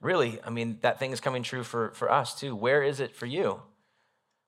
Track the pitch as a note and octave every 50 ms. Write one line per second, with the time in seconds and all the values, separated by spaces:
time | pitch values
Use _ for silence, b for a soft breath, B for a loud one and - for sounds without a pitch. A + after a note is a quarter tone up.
0 | - D3 F#3 E3+ B2+ A#2 A2 - - - A#2 A#2 A#2 A#2 A2 A2 - B2 A#2 -
1 | C3+ C3 B2+ A2+ - C#3 B2+ B2+ A#2 - C3 B2+ A#2 - - A#2 A2+ G#2 - -
2 | B2 - - C#3+ B2 - - - C#3 C#3 A#2+ G2+ A2 B2+ C#3+ D3 C#3 C#3+ C#3 C3+
3 | C3 - - - A#2+ B2 C#3 F3+ F#3 G#2 F#2+ - - - _ _ _ _ _ _
4 | _ _ _ _ _ _ _ _ _